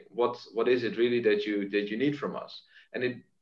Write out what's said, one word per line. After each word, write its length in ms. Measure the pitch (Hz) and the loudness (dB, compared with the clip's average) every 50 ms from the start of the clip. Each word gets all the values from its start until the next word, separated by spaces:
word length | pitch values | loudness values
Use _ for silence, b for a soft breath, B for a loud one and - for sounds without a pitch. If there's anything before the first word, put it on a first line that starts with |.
| - - | -14 -12
what, 260 | - 113 123 - - - - - - | -2 0 0 0 0 -6 -14 -8 -2
what 120 | 110 113 | 0 2
is 160 | 123 127 123 117 | 4 4 2 2
it 140 | 107 92 | -2 0
really 240 | 110 120 123 120 120 | 2 2 2 2 2
that 240 | 107 110 104 104 - | 4 4 4 4 2
you, 240 | 104 104 101 101 101 | -2 -2 -2 -2 0
that 200 | 104 104 104 101 | -2 -2 -2 -2
you 80 | 107 | -2
need 200 | 113 135 147 143 | 0 0 0 0
from 180 | - 107 92 - | -2 -6 -6 -6
us?" 280 | - - - - - b b b b b b - | -6 -10 -12 -16 -20 b b b b b b -8
And 100 | 117 127 | -4 -4
it 140 | 127 123 - - _ _ _ | -4 -4 -6 -14 _ _ _